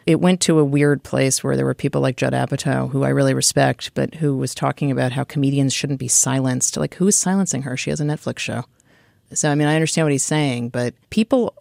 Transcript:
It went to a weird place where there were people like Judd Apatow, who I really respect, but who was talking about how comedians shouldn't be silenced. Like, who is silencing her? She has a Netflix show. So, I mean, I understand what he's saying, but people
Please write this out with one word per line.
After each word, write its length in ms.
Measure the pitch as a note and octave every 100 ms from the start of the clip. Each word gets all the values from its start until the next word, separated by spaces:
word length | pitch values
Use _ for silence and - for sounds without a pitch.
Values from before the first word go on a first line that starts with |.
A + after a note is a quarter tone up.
| -
It 140 | D#3+
went 200 | F3+ F3+
to 160 | - D#3
a 60 |
weird 380 | C#3+ C#3+ D3 C#3
place 420 | - C3 C3+ -
where 100 | C#3
there 120 | C3+ C3+
were 80 |
people 260 | B2+ C#3 C#3
like 160 | C3+ B2
Judd 160 | C3
Apatow, 580 | C3 B2+ C#3 C#3 C3 C3
who 120 | C3+
I 80 | C3+
really 240 | C#3 C3+
respect, 580 | C3 - C#3+ C3+ B2+ -
but 220 | - C3+
who 240 | D#3+ D3 C3
was 160 | C3
talking 360 | - C#3 - C#3+
about 220 | C3 B2+
how 100 | C3
comedians 520 | B2+ D3 C#3 C#3 C3+
shouldn't 240 | - C#3+ C3+
be 100 | B2+
silenced. 720 | - C3 C3+ C3 B2+ - -
Like, 160 | D3
who 140 | - F#3+
is 80 | -
silencing 460 | F#3 G3 F#3 C3
her? 140 | C3+ B2
She 140 | D3
has 100 | D3+
a 40 |
Netflix 340 | D3 D3+ B2 -
show. 260 | - A2 - _ _ _ _ _ -
So, 160 | - D3+
I 40 |
mean, 140 | C#3+ D3
I 60 |
understand 320 | D#3 D#3 - D#3
what 60 |
he's 120 | C#3
saying, 460 | - D#3 C#3+ A#2+ A#2+
but 240 | B2 A#2+ - -
people 420 | G#3+ G#3+ C4 G#3+ -